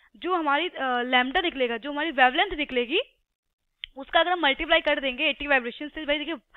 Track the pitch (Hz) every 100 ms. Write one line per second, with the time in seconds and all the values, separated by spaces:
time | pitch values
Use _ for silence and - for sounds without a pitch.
0 | _ 214 320 359 311 285 349 - 262 247
1 | 247 254 254 349 349 269 247 233 277 294
2 | 320 262 254 277 392 311 285 254 233 359
3 | 554 _ _ _ _ _ _ _ - 262
4 | 269 349 330 359 294 269 320 330 320 294
5 | 269 247 311 269 285 269 240 - 302 -
6 | 294 294 294 302 _